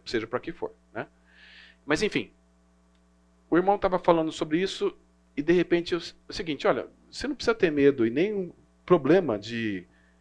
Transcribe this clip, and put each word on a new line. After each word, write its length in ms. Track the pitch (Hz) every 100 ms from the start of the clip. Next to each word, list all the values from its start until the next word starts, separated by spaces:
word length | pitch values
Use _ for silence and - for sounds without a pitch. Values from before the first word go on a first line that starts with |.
| -
seja 220 | 117 107
pra 140 | 123
que 100 | -
for, 220 | - - - _
né? 140 | 107 131 _ _ _ - - - _ -
Mas 180 | 156
enfim, 280 | 208 139 98 _ _ _ _ _ _ _ _ _ _ _ -
o 60 | 156
irmão 220 | 185 202
tava 200 | 196 180
falando 340 | - 170 160
sobre 280 | - 160 156
isso 320 | 190 - 202 - _ _ _ -
e 40 |
de 120 | 151
repente 400 | 175 165 170 170
eu, 80 | 175 - - -
o 60 |
seguinte, 340 | - 175 139 208
olha, 200 | 135 80 _ _
você 200 | - 247
não 60 | 285
precisa 200 | - 226
ter 160 | 175
medo 340 | 147 139 127 113
e 40 |
nem 240 | 123 196
um 180 | 208 175 - _ _ -
problema 540 | 180 135 180 160 107
de 480 | 101 117 113 95 87 _ _ _